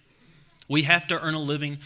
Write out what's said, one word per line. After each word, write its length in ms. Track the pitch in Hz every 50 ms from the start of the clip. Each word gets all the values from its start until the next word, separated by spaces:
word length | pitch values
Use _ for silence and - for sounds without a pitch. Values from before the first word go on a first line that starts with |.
| _ _ _ _ _ - - - - _ _ - - -
We 140 | 143 156
have 240 | 147 156 175 170 - -
to 120 | 175 156
earn 140 | - 156 156
a 80 | 156
living. 360 | 147 143 147 147 147 147 143 143 -